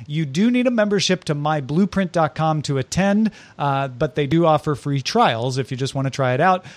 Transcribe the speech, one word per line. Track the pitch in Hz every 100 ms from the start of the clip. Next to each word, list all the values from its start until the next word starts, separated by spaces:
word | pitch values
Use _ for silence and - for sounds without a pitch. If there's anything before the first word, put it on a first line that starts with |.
| 123
You | 147 156
do | 135 220
need | 247 247
a |
membership | 240 208 202 - 180
to | -
my | 147 151 156
blueprint | 131 151 202 - 185
dot | 170 156
com | - 160 156
to | 143 139
attend, | 123 - 196 202 220 - - -
uh, | 143 139 139
but | 120 151
they | - 143
do | 165 170
offer | 151 -
free | 143 147 139
trials | 131 226 220 117 123 131
if | 135
you | 127
just | 131
wanna | 139 135
try | - 131
it | 127
out. | 175 185 -